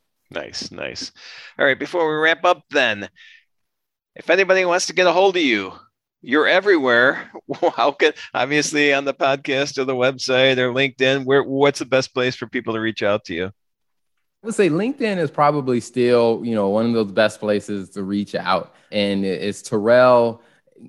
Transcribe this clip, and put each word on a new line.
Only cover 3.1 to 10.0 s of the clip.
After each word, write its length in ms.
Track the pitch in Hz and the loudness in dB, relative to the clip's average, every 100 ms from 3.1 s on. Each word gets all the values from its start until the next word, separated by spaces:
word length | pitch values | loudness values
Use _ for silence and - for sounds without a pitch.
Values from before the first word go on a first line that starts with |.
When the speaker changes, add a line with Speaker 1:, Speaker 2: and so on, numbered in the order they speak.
| - - - _ _ _ _ _ _ _ - | -16 -20 -20 _ _ _ _ _ _ _ -8
Speaker 1:
if 140 | - | 0
anybody 340 | 180 185 190 180 | 2 4 2 2
wants 220 | 170 - | 0 -2
to 60 | |
get 140 | 165 180 | 0 2
a 40 | |
hold 220 | 170 196 180 | 4 2 2
of 40 | |
you, 320 | 143 107 95 - - _ _ _ | 2 0 -2 -10 -20 _ _ _
you're 260 | - 147 117 | -2 0 4
everywhere. 840 | 180 202 170 131 117 131 165 - - - | 2 4 2 4 4 4 0 -6 -18 -14
<laughs> 260 | 135 170 - | -4 -2 0
How 160 | 127 | 0
could, 240 | - 156 - - | 2 0 0 -6
obviously 600 | - 127 147 139 147 143 | -4 -2 -2 -2 0 2
on 120 | 139 139 | 2 -2
the 80 | |
podcast 640 | 135 139 139 143 135 143 135 | -2 -2 -2 -2 -2 -2 -4
or 80 | 131 | -4
the 100 | |
website 600 | 127 | 0